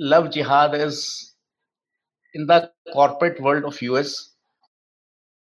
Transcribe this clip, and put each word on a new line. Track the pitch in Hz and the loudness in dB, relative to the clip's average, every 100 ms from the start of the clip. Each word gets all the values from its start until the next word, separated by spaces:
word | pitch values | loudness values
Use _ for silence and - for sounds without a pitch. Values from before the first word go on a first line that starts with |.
| 143 | 2
love | 156 160 | 2 2
jihad | 151 143 139 147 147 | -2 0 2 2 0
is | 151 - - - - _ _ _ _ _ _ _ _ _ _ - | -4 -6 -10 -14 -18 _ _ _ _ _ _ _ _ _ _ -6
in | 151 | 4
the | 170 170 _ - 139 | 4 2 _ -6 2
corporate | 143 139 170 139 135 | 2 2 -2 -2 0
world | 147 147 | 0 -2
of | - 123 | -8 -4
U | 127 | -2
S, | 143 - - _ _ _ _ _ _ _ _ _ _ _ _ _ | -4 -8 -16 _ _ _ _ _ _ _ _ _ _ _ _ _